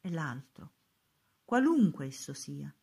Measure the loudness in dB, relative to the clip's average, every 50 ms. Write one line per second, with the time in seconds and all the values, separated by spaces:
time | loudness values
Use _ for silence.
0 | -6 -4 -4 -4 -4 -4 -6 -8 -12 _ _ -20 -20 -20 _ _ _ _ _ _
1 | _ _ _ _ _ _ _ _ _ 0 2 4 4 6 6 6 6 4 4 -2
2 | -8 -10 -10 -12 -12 -12 -12 -12 -12 -12 -10 -10 -10 -12 -14 _